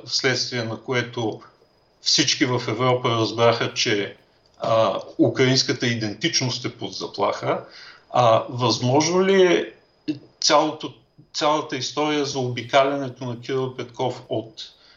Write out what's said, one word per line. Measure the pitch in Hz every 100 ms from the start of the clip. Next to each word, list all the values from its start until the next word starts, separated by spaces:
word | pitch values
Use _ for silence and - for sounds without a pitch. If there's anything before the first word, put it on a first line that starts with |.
| -
вследствие | - 135 123 - 123
на | 113 110
което | - 123 117 123 110 92 - _ _ _ _ _
всички | - - 131 - 131
в | 123 -
Европа | 110 127 123 127
разбраха, | 117 107 110 117 110 120
че, | - 123 104 98 - _ _ _ _
а, | 113 113 113 - - -
украинската | - - 131 131 - 131 127
идентичност | 117 107 98 165 - 123 - -
е | -
под | 98
заплаха". | - - - 104 - - 160 - - - - _
А, | 123 120 110 -
възможно | 120 120 104 123 139 160 185 190
ли | 190
е | 180 165 - - _ _ - 143 - _
цялото | - 151 156 156 143 - _ _ _
цялата | - 151 151 - 135
история | 123 147 151 147 135
за | 135
обикалянето | 127 120 117 139 139 143 135 - 127
на | 117
Кирил | 131 135 127 123
Петков | 117 - 127 - -
от, | 113 107 - - - _